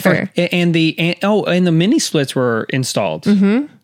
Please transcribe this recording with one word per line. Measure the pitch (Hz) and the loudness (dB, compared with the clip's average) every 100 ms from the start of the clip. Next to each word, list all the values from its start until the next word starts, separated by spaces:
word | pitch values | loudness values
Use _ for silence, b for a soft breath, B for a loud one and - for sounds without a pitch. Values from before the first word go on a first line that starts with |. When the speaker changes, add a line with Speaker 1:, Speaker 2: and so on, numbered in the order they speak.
Speaker 1:
the | 190 | 2
Speaker 2:
ever. | 175 190 | 0 -2
Speaker 1:
fir-, | - | -2
a-, | 175 180 | -2 0
and | 175 | 0
the, | 165 160 - | 2 0 0
and, | 165 - | -2 -2
oh, | 196 208 | -2 0
and | 160 175 180 | 0 0 2
the | |
mini | 160 185 320 | 2 2 0
splits | - 156 139 135 | 0 -2 -2 -2
were | 123 113 - | 0 -2 -2
installed. | 135 127 - 98 78 - | -4 -2 -2 -2 -2 0
Speaker 2:
Mm-hmm. | 208 196 226 294 - | 2 2 0 -2 -12